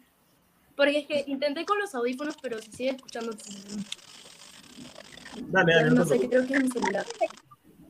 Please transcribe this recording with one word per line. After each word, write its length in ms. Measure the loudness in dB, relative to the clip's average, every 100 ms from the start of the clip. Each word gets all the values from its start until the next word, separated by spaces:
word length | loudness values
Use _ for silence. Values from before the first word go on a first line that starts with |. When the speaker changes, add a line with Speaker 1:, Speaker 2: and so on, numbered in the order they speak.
| _ _ _ _ _ _ _ 2
Speaker 1:
porque 240 | 2 2
es 80 | 0
que 160 | -4 -2
intenté 400 | -4 -2 -2 -2
con 140 | -2
los 160 | -2 -4
audífonos, 420 | -4 -4 -6 -8
pero 220 | -8 -10
se 100 | -10
sigue 200 | -6 -4
escuchando. 400 | -4 -8 -10 -8 -10 -14 -16 -10 -10 -10 -12 -16 -20 -20 -20 -20 -20 -20 -18 -18 -18 -20 -20 -16 -14 0
Speaker 2:
Dale, 240 | 4 6
dale, 160 | 6 6
Speaker 1:
No 40 | 6
Speaker 2:
no 80 |
te 60 | 6
Speaker 1:
sé, 180 | 2 4
Speaker 2:
preocupes. 20 |
Speaker 1:
creo 180 | 2 2
que 60 | 2
es 80 |
mi 60 | 0
celular. 340 | 0 -2 -2 -6 -4 -4 -4 _ -20 _ -20